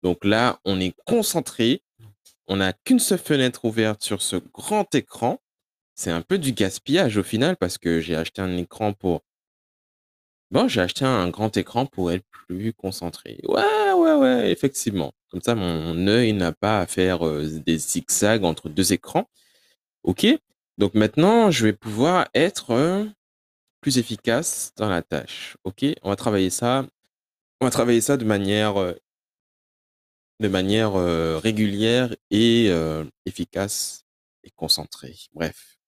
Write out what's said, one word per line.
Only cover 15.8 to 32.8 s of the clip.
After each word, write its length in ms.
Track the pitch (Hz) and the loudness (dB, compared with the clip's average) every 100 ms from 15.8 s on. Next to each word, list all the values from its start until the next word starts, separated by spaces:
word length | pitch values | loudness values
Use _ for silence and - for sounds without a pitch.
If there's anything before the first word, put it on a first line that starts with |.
| 82 82 95 | -2 0 2
œil 240 | 113 120 | 4 4
n'a 200 | 104 85 | 2 0
pas 280 | 80 101 107 | 0 0 0
à 60 | 87 | 0
faire, 380 | - 92 87 | 0 0 2
euh, 220 | 82 76 76 78 | 0 -2 -4 -6
des 140 | 76 82 | -2 -2
zigzags 680 | - 87 - - 104 110 | 0 -6 -4 0 2 2
entre 240 | 90 78 - | 0 -2 -6
deux 240 | 76 90 | -2 2
écrans. 380 | 92 - 165 233 _ _ _ _ _ _ _ | 0 0 -4 -4 _ _ _ _ _ _ _
OK ? 240 | - 92 208 311 _ _ _ - | -4 2 2 2 _ _ _ -2
Donc 160 | 101 | 0
maintenant, 580 | 110 107 - 175 233 220 | 4 2 4 4 6 4
je 140 | 139 110 | 4 2
vais 60 | |
pouvoir 560 | 104 110 107 143 180 - | 0 -6 0 2 2 0
être, 380 | - 170 - - | 2 0 -2 -2
euh, 320 | 120 160 190 214 208 _ _ _ _ _ _ | 0 2 0 -4 -10 _ _ _ _ _ _
plus 180 | - 127 | -2 -2
efficace 720 | 117 110 - 117 170 - - - | -2 -4 -2 -2 -2 -8 -10 -4
dans 120 | 107 | -2
la 140 | 87 | -2
tâche. 540 | - 76 58 - - - | -2 -6 -6 -14 -16 -12
OK ? 220 | - - 139 - | -14 -4 -4 -2
On 60 | 95 | -4
va 80 | 101 | -2
travailler 340 | - 104 92 | 0 2 0
ça. 360 | - 120 131 131 _ _ _ _ _ _ _ | 0 -2 -2 -4 _ _ _ _ _ _ _
On 60 | 131 | -2
va 40 | |
travailler 300 | - 120 117 | 0 2 2
ça 160 | 113 139 | 2 0
de 80 | |
manière, 560 | 110 104 98 104 107 101 | 2 0 2 2 2 0
euh, 140 | 92 85 _ _ _ _ _ _ _ _ _ _ _ _ _ _ | -2 -6 _ _ _ _ _ _ _ _ _ _ _ _ _ _
de 80 | 107 | -2
manière, 480 | 95 92 107 110 98 | 0 2 2 2 2
euh, 420 | 87 82 82 80 | 0 0 0 0
régulière 760 | 110 107 107 101 110 123 123 120 _ | -2 0 0 2 2 2 0 -6 _
et, 360 | 104 117 117 110 | 2 4 4 4
euh, 340 | 85 | 2